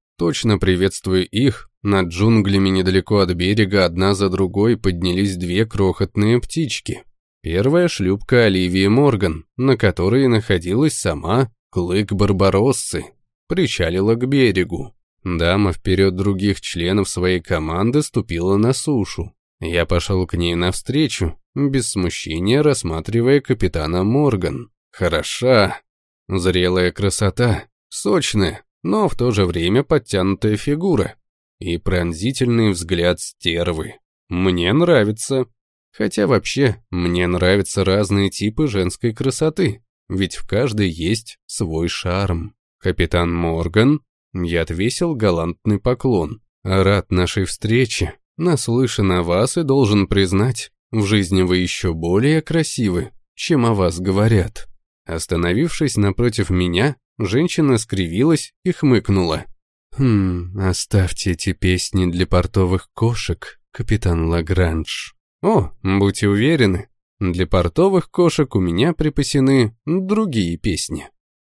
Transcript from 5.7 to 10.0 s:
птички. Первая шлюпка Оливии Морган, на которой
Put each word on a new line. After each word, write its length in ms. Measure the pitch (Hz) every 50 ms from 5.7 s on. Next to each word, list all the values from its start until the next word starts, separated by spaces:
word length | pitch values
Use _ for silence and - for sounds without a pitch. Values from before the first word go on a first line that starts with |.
| - 104 98 92 87 - 98 - - 104 104 107 120 123
птички. 640 | - - - 160 165 117 - - - - 113 - - - _ _ _ _ _ _
Первая 480 | - 78 82 90 104 131 151 175 180 165
шлюпка 560 | - - 101 90 98 101 - - 127 120 117
Оливии 420 | 107 98 92 92 90 90 95 95
Морган, 580 | 98 107 131 147 143 120 98 98 87 80 80 - _ _
на 180 | - 127 135 127
которой 540 | 113 - 101 85 -